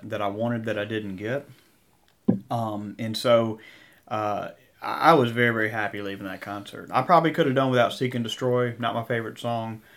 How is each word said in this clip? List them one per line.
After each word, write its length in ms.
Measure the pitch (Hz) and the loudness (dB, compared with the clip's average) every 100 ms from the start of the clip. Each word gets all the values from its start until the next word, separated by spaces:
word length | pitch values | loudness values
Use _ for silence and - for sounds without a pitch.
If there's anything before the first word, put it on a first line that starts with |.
that 160 | 107 107 | -6 -4
I 40 | 101 | -2
wanted 360 | 101 117 120 110 | -2 -2 -2 -2
that 120 | 104 | -4
I 60 | |
didn't 320 | 104 110 104 95 | -2 -4 -6 -8
get. 320 | 107 139 - - _ _ _ _ _ _ - - - | -4 -6 -6 -20 _ _ _ _ _ _ -2 -2 0
Um, 440 | 120 110 104 104 98 | -4 -2 -4 -8 -8
and 180 | 113 107 | -6 -2
so, 420 | 127 117 113 107 - - - _ - | 6 6 6 -2 -10 -20 -20 _ -6
uh, 420 | 107 107 98 90 - _ _ | -2 0 -2 -6 -12 _ _
I, 280 | 107 110 151 | -6 2 6
I 40 | |
was 160 | 165 120 | 8 6
very, 220 | 117 120 | 4 2
very 180 | 113 107 | 2 -2
happy 320 | 113 104 101 | -2 -4 -6
leaving 240 | 101 98 98 | -8 -8 -10
that 140 | 92 | -10
concert. 500 | 101 101 101 - 92 | -10 -12 -12 -16 -2
I 100 | 113 | -2
probably 280 | 127 170 160 | 4 4 4
could 160 | - 147 | 2 2
have 80 | |
done 160 | 131 135 | 2 2
without 220 | 123 110 | 4 2
Seek 220 | - 127 | 2 -4
and 100 | 123 | -2
Destroy, 500 | 113 - 127 123 123 107 | -6 -2 0 0 0 -2
not 160 | 117 | -4
my 100 | 113 | -4
favorite 340 | 113 120 110 - | -4 -4 -4 -6
song. 420 | 120 117 113 110 - | -4 -4 -6 -10 -16